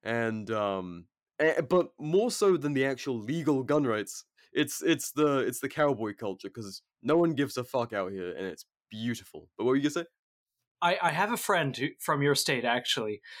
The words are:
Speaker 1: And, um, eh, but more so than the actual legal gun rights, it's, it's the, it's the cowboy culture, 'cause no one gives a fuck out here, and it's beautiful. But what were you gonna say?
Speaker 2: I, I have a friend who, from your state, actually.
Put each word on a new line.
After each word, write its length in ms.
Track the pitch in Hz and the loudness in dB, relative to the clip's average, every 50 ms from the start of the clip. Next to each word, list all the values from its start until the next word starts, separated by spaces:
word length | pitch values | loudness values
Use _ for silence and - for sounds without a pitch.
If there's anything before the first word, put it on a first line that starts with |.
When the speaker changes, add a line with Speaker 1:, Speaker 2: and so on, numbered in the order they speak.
Speaker 1:
And, 480 | _ 107 117 117 117 113 110 110 107 95 | _ -2 -2 0 0 0 -2 -4 -4 -4
um, 560 | 110 107 104 101 98 95 92 90 87 87 87 _ _ _ _ _ _ _ | -2 0 0 0 0 -2 -4 -8 -10 -12 -14 _ _ _ _ _ _ _
eh, 200 | 151 160 - - | 0 2 2 2
but 300 | 156 123 - 180 170 - _ _ | 0 2 2 2 2 0 _ _
more 320 | 147 151 165 196 220 247 | -6 2 2 2 2 2
so 260 | - - 208 196 185 | 0 2 4 4 4
than 160 | 160 139 147 | 4 2 0
the 120 | 143 135 135 | 0 2 2
actual 340 | 135 135 123 - 139 127 117 | 0 0 -2 -4 -4 -4 -4
legal 440 | 104 110 151 170 151 151 147 135 | -2 -4 -4 -2 2 2 2 2
gun 220 | 131 - 143 151 143 | 2 2 2 2 4
rights, 400 | 123 110 107 101 - - - - _ _ _ _ _ | 2 0 0 -2 -4 -8 -16 -16 _ _ _ _ _
it's, 300 | _ 139 151 147 - - | _ -2 -2 0 -2 -2
it's 300 | - 160 165 - - - | 0 0 0 0 0 -8
the, 260 | - 147 151 147 143 135 | 0 2 4 4 4 4
it's 220 | 117 101 127 - | 2 0 -2 -4
the 80 | - 131 | -6 -6
cowboy 460 | - - 151 143 135 107 113 107 101 | 0 2 2 2 2 0 -4 -6 -6
culture, 340 | - 117 101 95 92 - 98 | -4 -6 -6 -6 -6 -10 -12
'cause 340 | - 120 110 98 95 - _ _ _ _ | -12 -10 -12 -12 -12 -16 _ _ _ _
no 140 | - 117 151 | 0 2 4
one 180 | 170 170 170 156 | 6 6 4 2
gives 220 | 127 143 131 - | 0 -2 -2 -2
a 80 | 127 123 | -6 -6
fuck 280 | - - 131 117 113 | -2 -2 -2 -2 -2
out 180 | 110 101 95 92 | -2 -2 -2 -2
here, 220 | 98 95 90 90 82 | -4 -6 -6 -8 -6
and 120 | 67 95 | -6 -6
it's 180 | 92 80 - - _ _ _ _ _ | -6 -8 -10 -16 _ _ _ _ _
beautiful. 580 | 107 110 113 120 117 110 90 - - 82 76 _ _ | -10 -6 -4 -4 -4 -4 -8 -16 -20 -20 -20 _ _
But 80 | - 104 | -2 0
what 60 | 123 | 2
were 60 | 131 | 2
you 60 | 139 | 4
gonna 220 | 139 147 147 170 165 | 2 0 -2 -2 -6
say? 20 | - _ _ _ _ _ _ _ _ _ _ _ _ _ _ | -6 _ _ _ _ _ _ _ _ _ _ _ _ _ _
Speaker 2:
I, 160 | 175 175 185 - | 2 2 2 2
I 80 | 175 170 | 0 0
have 220 | 151 165 190 208 | 2 2 0 0
a 40 | 240 | 0
friend 400 | 214 - - 202 175 156 139 123 | -4 0 0 2 2 2 0 -2
who, 120 | 113 131 151 - _ | -2 -4 -6 -6 _
from 240 | - - 156 143 | -2 0 0 2
your 120 | 143 143 143 | 4 4 4
state, 280 | 139 - - 147 123 117 | 2 2 0 0 0 2
actually. 560 | 120 120 127 - - - 135 113 107 107 104 _ - - - | 0 0 0 0 -2 -2 -2 -2 -4 -6 -8 _ -18 -18 -16